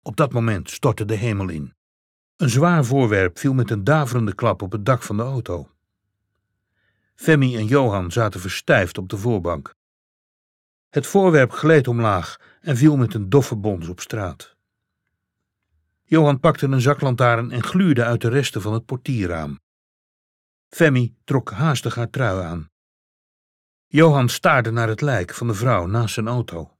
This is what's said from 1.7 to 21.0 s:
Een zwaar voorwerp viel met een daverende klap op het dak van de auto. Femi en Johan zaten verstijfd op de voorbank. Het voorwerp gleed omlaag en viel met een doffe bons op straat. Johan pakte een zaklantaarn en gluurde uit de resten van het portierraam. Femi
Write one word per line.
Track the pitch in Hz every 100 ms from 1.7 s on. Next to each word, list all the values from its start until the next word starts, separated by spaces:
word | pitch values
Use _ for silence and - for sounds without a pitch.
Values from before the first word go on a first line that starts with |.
| _ _ _ _ _ _ _
Een | 143
zwaar | 117 170 170 120
voorwerp | 139 120 104 92 -
viel | 143
met | 131 104
een | 110
daverende | 98 156 135 123 107 -
klap | 117 95
op | 98
het | 107 101
dak | 123
van | - 104
de |
auto. | 123 135 120 87 67 _ _ _ _ _ _ _ _ _ _ _ _ _ _ _
Femi | - 151 131 120
en | 107
Johan | 139 127 101 90
zaten | 120 110 95
verstijfd | 92 - - 131 90 -
op | 92
de | 104
voorbank. | 117 107 87 80 - _ _ _ _ _ _ _ _ _ _ _ _
Het | 151 -
voorwerp | 196 190 151 123
gleed | - 151 160 123
omlaag | 117 113 95 82 - _ _
en | - 123
viel | 151 143
met | 110
een | 110 95
doffe | 139 131 107
bons | 107 92 82
op | 87
straat. | - 113 92 73 - _ _ _ _ _ _ _ _ _ _ _ _ _ _ _
Johan | _ 160 147 135
pakte | 170 - 135
een | 135
zaklantaarn | 123 139 139 123 123 117 117
en | 123
gluurde | - 180 190 127
uit | 117 117
de | 117
resten | 135 135 -
van | 101
het | 113 -
portierraam. | 127 - 123 92 82 76 69 _ _ _ _ _ _ _ _ _ _ _
Femi | - 160 127